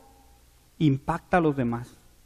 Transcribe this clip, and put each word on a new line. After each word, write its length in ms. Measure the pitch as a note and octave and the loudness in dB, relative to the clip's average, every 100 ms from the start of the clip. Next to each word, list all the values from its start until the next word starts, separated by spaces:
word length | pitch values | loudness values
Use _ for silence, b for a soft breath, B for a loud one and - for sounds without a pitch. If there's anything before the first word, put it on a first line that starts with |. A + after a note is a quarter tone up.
| - - - - _ _ _ - | -16 -20 -20 -20 _ _ _ 0
impacta 580 | D#3 C3+ - E3 - F#3 | 0 0 -2 -6 0 0
a 40 | |
los 140 | D#3 C#3 | 2 0
demás. 420 | A#2+ A#2 A#2+ - - - | -4 -6 -10 -20 -20 -20